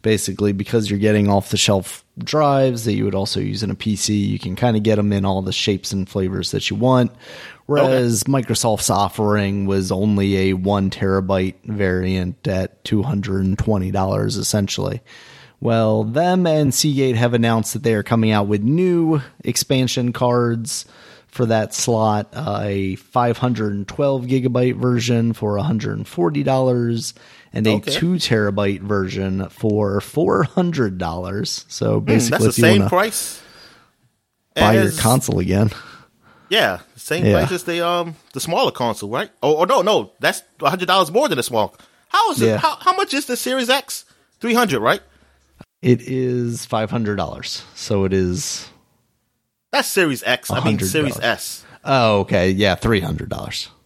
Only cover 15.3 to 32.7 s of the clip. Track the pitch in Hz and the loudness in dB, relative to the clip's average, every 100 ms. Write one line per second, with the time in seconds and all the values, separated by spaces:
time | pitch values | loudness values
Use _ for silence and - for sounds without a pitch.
15.3 | - - _ 120 113 110 110 107 131 175 | -20 -20 _ 0 2 2 2 0 0 2
16.3 | 185 170 156 143 - 156 139 131 117 120 | 2 2 2 2 2 0 2 2 2 2
17.3 | 120 117 113 110 113 117 107 - 117 110 | 2 2 2 -2 -2 0 0 2 2 4
18.3 | 107 101 104 110 160 185 170 160 151 127 | 2 2 0 2 2 2 2 2 0 -2
19.3 | _ - 110 - 135 127 - 120 117 123 | _ -4 -4 0 0 0 0 -2 0 2
20.3 | 123 120 117 110 - - - - - _ | 2 2 -2 -4 -8 -12 -20 -20 -20 _
21.3 | - 117 113 104 - - 113 110 104 101 | -2 2 2 0 -2 0 2 2 0 -4
22.3 | 104 143 101 104 98 98 95 _ 107 120 | -8 -6 -4 -2 -2 -4 -6 _ 0 0
23.3 | 117 123 113 107 101 98 - 139 135 123 | 0 -2 0 -2 -4 -8 -2 -2 -2 0
24.3 | 131 127 123 123 - 123 120 117 117 117 | 0 0 0 0 0 0 0 0 0 0
25.3 | 113 107 101 147 110 107 104 110 - 175 | -2 -2 -2 -2 -2 -2 -6 -8 -2 0
26.3 | 143 139 131 127 123 117 117 110 - - | 0 0 2 2 2 0 -2 -6 -12 -20
27.3 | - _ 113 107 104 147 - 165 180 - | -20 _ -2 0 0 -2 -2 0 0 0
28.3 | 110 104 101 101 98 101 101 92 98 95 | 2 2 0 -2 -2 -2 -2 -2 -2 -2
29.3 | 95 95 - 110 104 101 98 - - 180 | -2 -6 -4 0 2 2 -2 -2 -2 2
30.3 | 190 156 - 175 156 110 92 85 82 - | 2 0 0 0 0 -2 -2 -6 -6 -6
31.3 | 98 175 - - - 113 107 104 110 117 | -6 -6 -8 -12 -4 -2 0 2 2 2
32.3 | 151 110 - 110 | 2 2 4 6